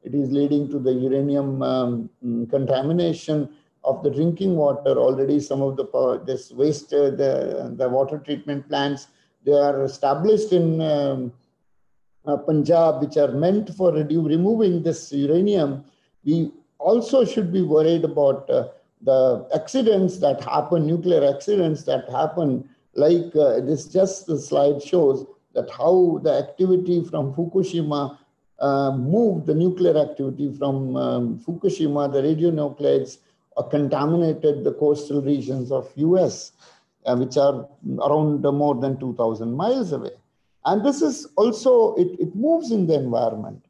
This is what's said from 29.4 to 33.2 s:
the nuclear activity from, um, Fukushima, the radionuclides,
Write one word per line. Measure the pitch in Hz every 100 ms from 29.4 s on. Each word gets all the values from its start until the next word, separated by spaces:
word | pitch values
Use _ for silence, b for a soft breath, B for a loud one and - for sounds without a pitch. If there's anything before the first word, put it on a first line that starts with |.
| 151
the |
nuclear | 151 180 180 175 156
activity | 147 - 135 127 143
from, | - 143 135 131 131
um, | 127 123 120 117
Fukushima, | - 170 196 185 156 143 143
the | 139
radionuclides, | 139 156 170 156 147 127 143 139 135 -